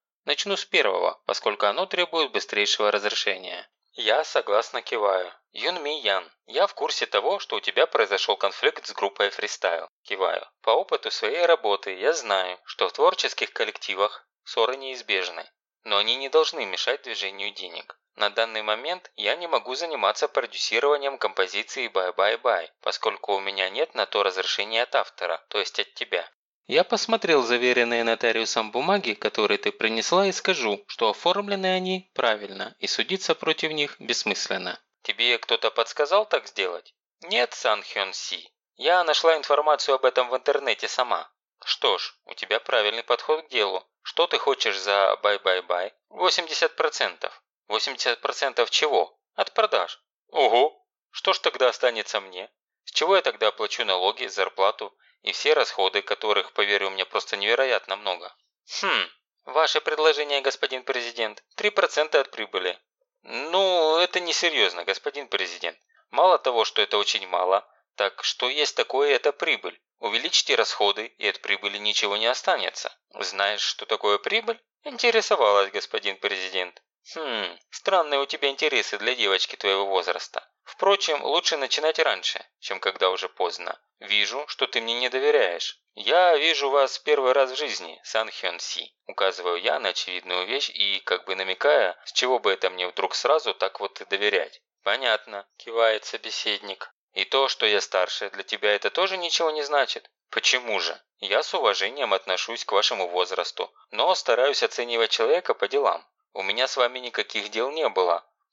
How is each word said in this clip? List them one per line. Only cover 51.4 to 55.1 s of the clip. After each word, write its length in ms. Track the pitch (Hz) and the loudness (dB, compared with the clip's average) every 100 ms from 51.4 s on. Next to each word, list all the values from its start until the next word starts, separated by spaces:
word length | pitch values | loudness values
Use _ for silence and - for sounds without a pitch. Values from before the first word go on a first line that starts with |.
| 165 - 127 | 0 2 2
останется 540 | - 127 113 101 107 | 4 0 0 -4 -4
мне? 280 | 95 90 104 _ _ _ - | -6 -10 -14 _ _ _ -6
С 60 | |
чего 260 | - 160 190 | -2 4 4
я 40 | |
тогда 280 | 135 110 107 | 2 2 0
оплачу 340 | - 107 - | 0 -4 -2
налоги, 440 | 110 92 95 113 120 | 0 2 2 0 -6
зарплату 680 | 98 92 - 98 - 104 - _ | -2 -2 2 2 2 -8 -14 _